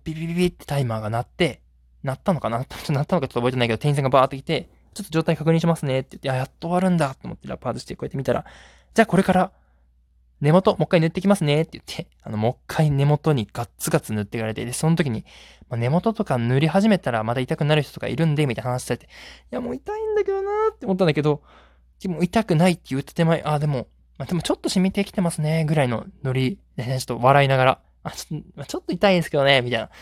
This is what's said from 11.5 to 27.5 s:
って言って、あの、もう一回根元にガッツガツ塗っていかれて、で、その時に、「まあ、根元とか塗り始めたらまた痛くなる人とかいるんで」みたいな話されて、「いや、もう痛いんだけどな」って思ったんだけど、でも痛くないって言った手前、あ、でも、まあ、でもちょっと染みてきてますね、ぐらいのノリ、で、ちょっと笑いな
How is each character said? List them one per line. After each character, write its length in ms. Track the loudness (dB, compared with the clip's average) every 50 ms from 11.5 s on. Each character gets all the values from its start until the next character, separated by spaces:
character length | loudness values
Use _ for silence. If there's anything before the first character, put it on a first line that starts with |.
| 2 2 0
っ 20 |
て 60 | -2 -6
言 80 | -16
っ 20 | -16
て、 220 | -14 -12 -12 -12 _ _ _ -12
あ 60 | -6
の、 80 | -2
も 120 | 0 0 0
う 20 |
一 60 | 0 _ _
回 240 | -4 0 2 2 2
根 140 | 4 2 4
元 280 | 2 2 2 2 2 2
に 140 | 0 0 -4
ガ 140 | -6 -8 -8
ッ 40 | -8 _
ツ 120 | -10 -4 -2
ガ 100 | -2 -2
ツ 140 | -2 -2 -4
塗 80 | -4
っ 40 | -4
て 120 | -4 -6
い 40 | -6
か 60 | -4
れ 60 | -4 -4
て、 120 | -6 -6
で、 80 | -8 -4
そ 160 | -2 0 2
の 60 | 2
時 140 | 2 0 0
に、 160 | -2 -6 -8 -10 -18 -20 -20 -20 -20 -20 -12 -8
「ま 60 | -6
あ、 20 |
根 120 | -4 -2 0
元 240 | 0 0 0 -2 -2
と 120 | -2 -4
か 120 | -2 -2
塗 220 | -2 0 2 2 2
り 80 | 2
始 220 | 2 2 2 4 4
め 100 | 2 2
た 120 | 0 -2
ら 120 | -2 -2 -2
ま 100 | -2 -2
た 80 | -2
痛 160 | -2 -4 -2
く 80 | -2 0
な 100 | 2 2
る 60 | 0
人 120 | 0 -2 -6
と 60 | -8
か 80 | -6
い 80 | -4 -2
る 100 | 0 0
ん 100 | 0 2
で」 100 | 0 0
み 80 | 0 -2
た 60 | -4
い 40 | -4
な 60 | -4
話 120 | -4 -4 -4
さ 100 | -6 -6
れ 40 |
て、 80 | -6 -8 -14 -20 -20 -20 -20 -20 -20 _ -10
「い 40 | -8
や、 60 | -8
も 100 | -6 -6
う 40 | -8
痛 220 | -8 -8 -8 -8
い 40 | -6 -4
ん 100 | -2 -2
だ 80 | -2 0
け 80 | -2
ど 100 | -2 -4
な」 100 | -4 -4 -2 0 -2 -2 -2
っ 40 |
て 80 | -4 -4
思 100 | -4 0
っ 20 |
た 80 | 0 0
ん 20 |
だ 60 | 0 0
け 80 | 0
ど、 200 | 0 0 -2 -2 _ _ -20 -20 -20 _ _ _ _ _ _ -10
で 60 | -8
も 160 | -6 -4 -2 -2
痛 200 | 0 0 0 2
く 120 | 2 2
な 140 | 4 4 4
い 40 | 2
っ 20 |
て 60 | 0 -4 -6
言 100 | -6 -6
っ 40 | -6
た 100 | -4 -2
手 120 | 0 2
前、 160 | 2 2 0 0
あ、 140 | -2 -2 -2
で 80 | -2
も、 200 | -2 -2 -2 -4 -8 _ _ _ _ _
ま 60 | -12 -8
あ、 20 |
で 80 | -6 -4
も 80 | -4
ち 100 | -2 -2
ょ 20 | -4
っ 40 |
と 120 | -4 -4 -2
染 120 | 0 2
み 100 | 0 0
て 120 | 0 -2 -4
き 60 | -4
て 100 | -2 -2
ま 100 | -2 -2
す 100 | -2 -2
ね、 240 | -2 0 0 0 0
ぐ 100 | 0 2
ら 80 | 2 0
い 40 |
の 180 | 0 -2 -4 -6 -10 -12 -8 -6
ノ 100 | -2 -2
リ、 260 | 0 0 -2 -2 -6 _ _ _
で、 80 | -8 -6
ち 60 | -4
ょ 40 | -4
っ 100 | -4 -4
と 140 | -6 -2 2
笑 260 | 4 6 6 6 6
い 20 |
な 100 | 4